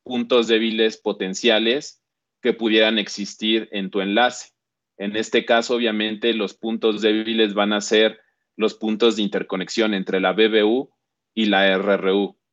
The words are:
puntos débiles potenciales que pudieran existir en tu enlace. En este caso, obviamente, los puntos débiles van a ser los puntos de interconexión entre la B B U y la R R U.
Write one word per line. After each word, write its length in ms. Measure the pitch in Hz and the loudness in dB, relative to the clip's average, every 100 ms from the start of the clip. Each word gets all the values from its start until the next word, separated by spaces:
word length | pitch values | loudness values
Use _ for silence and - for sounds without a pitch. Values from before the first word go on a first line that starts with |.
puntos 460 | - 123 117 123 113 | -8 -6 0 2 4
débiles 480 | 113 113 110 110 110 | 2 2 0 0 0
potenciales 1080 | 107 101 95 95 120 107 113 135 - - _ _ _ _ | -6 -4 -4 -2 2 2 2 -2 -4 -16 _ _ _ _
que 100 | 123 | -4
pudieran 460 | 110 117 110 110 110 | -2 2 2 2 2
existir 720 | 101 - 98 - 110 110 107 | -4 -8 -10 -6 -2 -2 -2
en 200 | 104 95 | -8 -6
tu 100 | 101 | -4
enlace. 480 | 95 104 123 120 - _ _ _ _ - | -2 0 0 -2 -16 _ _ _ _ -12
En 160 | 101 | -8
este 300 | 104 113 120 | -6 -2 -2
caso, 320 | - 117 113 120 | 2 0 0 -2
obviamente, 580 | 117 107 107 107 117 | -2 -2 -4 -4 -2
los 200 | 113 98 | -2 -4
puntos 460 | - 113 113 113 107 | -6 -8 -2 -2 0
débiles 540 | 107 110 110 113 110 | 0 0 0 0 0
van 180 | 101 101 | 2 0
a 80 | 104 | 0
ser 380 | 101 110 110 - _ _ _ - | 0 2 2 0 _ _ _ -4
los 180 | 107 | -4
puntos 400 | - 110 107 117 | -2 -4 0 0
de 80 | 107 | 2
interconexión 720 | 104 98 - 92 90 - 110 | -2 -4 -6 -8 -6 -2 0
entre 240 | 101 92 95 | -2 -2 -2
la 140 | 95 | 0
B 160 | 95 110 | 2 2
B 160 | 110 | 4
U 260 | 104 120 143 _ _ _ _ | 2 0 -4 _ _ _ _
y 120 | - | -4
la 240 | 107 98 98 | 2 4 4
R 240 | 95 98 | 2 2
R 180 | 98 92 | 0 2
U. 240 | 98 98 - _ | 0 0 -6 _